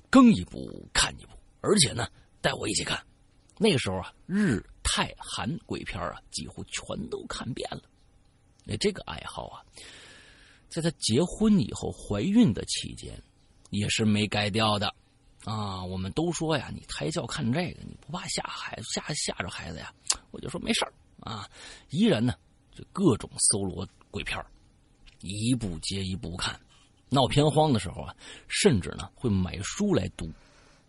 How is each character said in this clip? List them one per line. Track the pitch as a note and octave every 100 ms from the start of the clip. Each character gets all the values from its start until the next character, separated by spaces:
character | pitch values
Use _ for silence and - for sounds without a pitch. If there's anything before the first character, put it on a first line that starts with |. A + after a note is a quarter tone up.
| -
更 | C4 A#3+
一 | G2
部 | F2 - B1+ - -
看 | - - -
一 |
部， | - - - _
而 | A#2+ G3+
且 | -
呢 | - - - - _
带 | D#3
我 | - A2
一 |
起 | G2+
看。 | E3 - - _ _ _ _ -
那 | G#3+
个 | C#3+
时 | G2+
候 | F#2
啊， | - - -
日、 | G3 G3 F#2+ - -
泰、 | - - - -
韩 | - - F3 E3 -
鬼 | -
片 | - -
儿 | E2+
啊， | - -
几 | - -
乎 | -
全 | - - - - -
都 | - -
看 | - A3
遍 | - -
了。 | - - _ _ _ _ _ _ _ -
哎， | -
这 | G#3
个 | F#3
爱 | - -
好 | - - A#1
啊， | - - - - - - - - - - - -
在 | E3+
她 | D#3+ -
结 | - A#2
婚 | F3 - G#3+ G3+
以 | A2
后 | - E2
怀 | - - G2+
孕 | D3+ A3 F3+
的 | -
期 | - - -
间， | - - - - _ _ _ -
也 | G2+ G2+
是 | -
没 | G#2+ G#2 G#2
改 | G#2 G#2
掉 | A2 A2 G#2
的。 | G2+ - _ _ _ -
啊， | - A2 G2+ F#2+
我 | F#2 F#2
们 | F#2+
都 | - E3+
说 | D#3 D#3+ D3
呀， | -
你 | - -
胎 | - D3+
教 | E3 -
看 | -
这 | A2+ D3 F3
个， | - G1+
你 | G1+
不 | -
怕 | E3+ D#3
吓 | - -
孩-， | - - -
吓， | - - -
吓 | D3+ - -
着 | F2+
孩 | - E3+
子 | -
呀？ | - - - - -
我 | -
就 | -
说 | -
没 | -
事 | A#3
儿， | - - - -
啊， | - G#2 - - - - -
依 | D3
然 | A3+ A#2+
呢， | B2 - _ _ _
就 | - -
各 | - A#2 G#2
种 | - -
搜 | - G2+
罗 | G2 E2+ F#2 _ -
鬼 | G2+
片 | - -
儿， | - - _ _ _ _ - -
一 | E2+ G#2 A#2
部 | C3 G#2 D#2+
接 | - G2
一 | F#2+ F#2
部 | D#2+ F2
看。 | - - _ _ _ _ -
闹 | C#3 B2
片 | C#3+ D3+
荒 | D3+ D#3
的 | A2+
时 | -
候 | -
啊， | - - - - -
甚 | - G3+ G#2+
至 | -
呢， | - -
会 | - A#2+
买 | F#2+ F2+ -
书 | G2+ - G#3
来 | C#3 F#2 -
读。 | D#2+ - - - - _